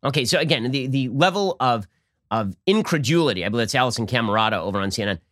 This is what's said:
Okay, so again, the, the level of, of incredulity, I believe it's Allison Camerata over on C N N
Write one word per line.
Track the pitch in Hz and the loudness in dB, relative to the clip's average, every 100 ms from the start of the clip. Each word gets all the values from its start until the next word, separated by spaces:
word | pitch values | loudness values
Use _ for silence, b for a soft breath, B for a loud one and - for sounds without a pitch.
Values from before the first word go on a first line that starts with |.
Okay, | - 139 | -2 -2
so | 120 175 | 0 0
again, | 151 143 117 | 2 0 0
the, | 135 131 | -2 -2
the | 135 127 | -2 -2
level | 131 175 185 196 175 | 2 2 2 -2 0
of, | 127 120 98 _ _ _ _ | 0 0 -4 _ _ _ _
of | 101 104 - - | -2 -2 -4 0
incredulity, | 208 - 165 123 165 156 95 | 2 2 -2 2 2 2 0
I | 87 | -2
believe | 113 110 | -2 0
it's | 135 | 2
Allison | 127 113 110 | 0 0 -2
Camerata | 123 113 107 110 | 0 0 2 2
over | 107 85 101 | 0 -2 -2
on | 98 | -4
C | 95 | -4
N | 104 | -4
N | 87 _ | -4 _